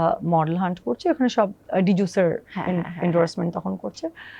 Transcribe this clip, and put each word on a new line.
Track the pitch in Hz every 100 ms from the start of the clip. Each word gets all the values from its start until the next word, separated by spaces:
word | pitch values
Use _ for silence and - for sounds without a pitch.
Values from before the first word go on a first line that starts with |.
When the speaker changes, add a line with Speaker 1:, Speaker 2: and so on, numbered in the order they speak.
| 165 - 165
Speaker 1:
মডেল | 165 156 175
হান্ট | 185 180
করছি।" | - 240 359
ওখানে | 302 247
সব, | - 202
আহ, | - - 185
ডিজুসের | 185 190 196 - 175
Speaker 2:
হ্যাঁ, | - - 190 -
Speaker 1:
এন-, |
Speaker 2:
হ্যাঁ, | 180
হ্যাঁ, | 165
হ্যাঁ। | 170 175
Speaker 1:
এন্ডোর্সমেন্ট | 170 170 - 170
তখন | 180 190 190
করছে। | - - 330 - - -